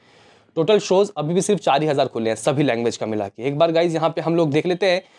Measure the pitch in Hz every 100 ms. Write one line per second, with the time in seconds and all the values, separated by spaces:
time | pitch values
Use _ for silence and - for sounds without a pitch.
0 | _ _ _ _ _ 165 160 208 - 190
1 | 202 - 147 180 196 202 - 139 156 143
2 | 127 117 113 110 160 139 131 117 117 -
3 | 110 107 98 - 131 143 165 160 170 160
4 | 160 160 160 170 160 151 175 175 196 180
5 | -